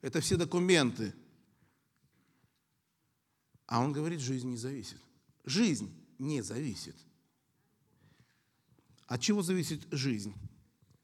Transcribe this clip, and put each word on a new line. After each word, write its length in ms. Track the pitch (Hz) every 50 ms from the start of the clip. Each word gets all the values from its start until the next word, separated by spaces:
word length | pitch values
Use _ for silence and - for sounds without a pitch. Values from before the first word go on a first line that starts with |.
это 200 | - 131 117 165
все 160 | - - 190
документы. 760 | 165 175 - 180 180 180 185 185 160 135 117 - - 110 98 - - - - _ _ _ _ _ _ _ _ _ _ _ _ _ _ _ _ _ _ _ _ _ _ _ _ _ _ _ _ _ _ _ _ _ _ _ _ _ _ _ _ _ _ _ _ _ _ _
А 140 | - 120 117
он 120 | 127 151
говорит, 280 | 139 147 151 170 175 151
жизнь 280 | 131 123 135 127 123 127
не 80 | 123
зависит. 440 | 113 117 131 139 127 104 - - - - _ _ _ _ _ _ _ _
Жизнь 480 | 139 131 196 240 202 143 101 104 - - - - - _ -
не 240 | 131 147 151 127
зависит. 540 | 101 - 107 127 156 127 92 - - - - - - _ _ _ _ _ _ _ _ _ _ _ _ _ _ _ _ _ _ _ _ _ _ _ _ _ _ _ _ _ _ _ _ _ _ _ _ _ _ _ _
От 140 | - 123 120
чего 220 | - - 208 208
зависит 440 | 175 170 185 180 147 147 156 - - -
жизнь 440 | 151 139 127 139 117 104 98 104 95 - - - - - - _ _ _ _ _ _ _